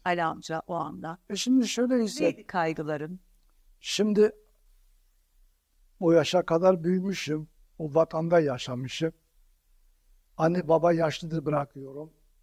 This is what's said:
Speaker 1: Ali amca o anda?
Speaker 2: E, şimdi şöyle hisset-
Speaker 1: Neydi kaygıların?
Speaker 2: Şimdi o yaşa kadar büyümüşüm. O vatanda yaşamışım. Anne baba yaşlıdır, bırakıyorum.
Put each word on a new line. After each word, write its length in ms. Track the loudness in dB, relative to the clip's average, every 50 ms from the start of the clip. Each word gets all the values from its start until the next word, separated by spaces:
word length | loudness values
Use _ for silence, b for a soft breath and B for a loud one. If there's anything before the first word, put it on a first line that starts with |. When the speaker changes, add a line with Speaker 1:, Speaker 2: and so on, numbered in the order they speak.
| -2
Speaker 1:
Ali 180 | -2 0 0 0
amca 380 | -4 -4 -6 -10 -8 -8 -8 -8
o 60 | -6 -6
anda? 440 | -6 -6 -8 -10 -12 -12 -12 -14 -14 _ -10
Speaker 2:
E, 60 | -8
şimdi 320 | -4 0 2 4 4 2
şöyle 280 | 2 0 -2 0 2 2
hisset- 260 | 0 0 0 -2 0
Speaker 1:
Neydi 260 | 0 0 -2 -2 -10
kaygıların? 720 | -6 -4 -2 -2 -2 -2 -4 -6 -6 -6 -6 -6 -10 -12 -14 _ _ _ _ _ _ _ _ _ _ _ _
Speaker 2:
Şimdi 520 | -10 -6 -2 0 2 2 6 6 4 4 2 -4 _ _ _ _ _ _ _ _ _ _ _ _ _ _ _ _ _ _ _ _ _ _ _ _ _ _ _ _ _ _ _ -2
o 120 | 2 4
yaşa 340 | 6 4 4 4 2 0 2
kadar 380 | 2 0 4 4 4 4 4 2
büyümüşüm. 640 | 0 0 0 0 -4 -6 -6 -4 -4 -4 -6 -6 -10 _ _ -20 _ _
O 180 | -10 -6 0 2
vatanda 440 | 2 2 2 0 -4 0 4 4 4
yaşamışım. 760 | 4 2 -2 -4 -6 -8 -8 -8 -8 -8 -6 -4 -4 -4 -4 _ _ _ _ _ _ _ _ _ _ _ _ _ _ _ _ _ _ _ _ _ _ _ _
Anne 300 | 0 0 0 0 0 2
baba 260 | 2 2 4 4 4 2
yaşlıdır, 520 | 2 0 -2 -2 -6 -8 -6 -6 -4 -2
bırakıyorum. 680 | -2 -2 -2 -4 -6 -10 -16 -16 -14 -14 -14 -16 -16 _ _ _ _ _ _